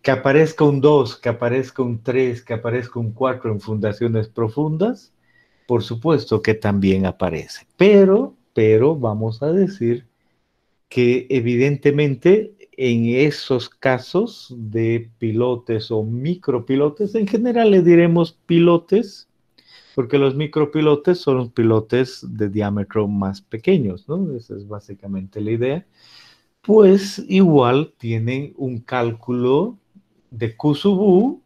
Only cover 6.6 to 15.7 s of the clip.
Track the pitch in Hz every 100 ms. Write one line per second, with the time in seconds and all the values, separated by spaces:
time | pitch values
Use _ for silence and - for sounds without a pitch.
6.6 | 107 101 98 95 92 - 92 80 - -
7.6 | _ _ 190 208 190 202 269 _ _ -
8.6 | 110 110 135 156 117 107 113 113 147 185
9.6 | 196 - 117 120 _ _ _ _ _ _
10.6 | _ _ _ 127 120 123 - 131 117 120
11.6 | 139 143 147 143 147 131 170 208 214 _
12.6 | _ - 127 117 117 127 151 143 - 127
13.6 | - _ 135 123 - 180 233 - - 123
14.6 | 110 110 113 113 113 _ 113 110 123 120
15.6 | -